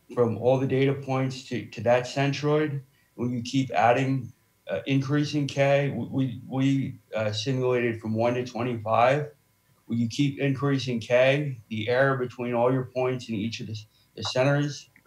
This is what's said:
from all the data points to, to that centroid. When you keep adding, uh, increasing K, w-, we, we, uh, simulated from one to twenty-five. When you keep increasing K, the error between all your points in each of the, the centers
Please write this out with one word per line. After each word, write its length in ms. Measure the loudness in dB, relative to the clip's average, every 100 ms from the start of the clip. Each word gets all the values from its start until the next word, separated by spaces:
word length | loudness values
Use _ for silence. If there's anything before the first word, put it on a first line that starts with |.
| _
from 240 | 0 0 2
all 220 | 2 2
the 80 | 2
data 260 | 2 2
points 480 | 0 -2 -2 -2 -4 -8
to, 200 | -8 -8
to 160 | -4
that 220 | 2 2
centroid. 800 | 2 0 0 0 0 2 0 -4 -10 _ _ -6
When 160 | -4
you 100 | -4
keep 300 | -2 -2 0
adding, 600 | 2 4 4 2 0 -4 -14 _ _ -8
uh, 120 | -6 0
increasing 600 | 0 2 0 0 -2 -2
K, 400 | 0 4 4 2
w-, 220 | -2 -4
we, 300 | -2 -2 -4 -8
we, 520 | 0 2 2 -2 -8 _ -4
uh, 160 | -2
simulated 680 | -2 -2 0 2 2 0 -2
from 140 | -4
one 220 | 0 0 0
to 100 | -4
twenty-five. 880 | -4 -4 -4 0 4 4 4 -2 -10 _ _ _ _ _
When 100 | -2
you 100 | -2
keep 300 | 2 0 2
increasing 600 | 0 0 0 0 -2 -4
K, 600 | 2 4 6 4 -2 -6 -8
the 200 | -6 0
error 260 | 2 2 2
between 360 | -4 -4 -4
all 180 | 2 2
your 200 | 2 -2
points 340 | -2 -2 -2 -4
in 60 |
each 260 | -4 -4 -6
of 60 | -8
the, 120 | -10 -12 _ _ -10
the 60 |
centers 640 | -4 0 2 2 0 -6 -16 _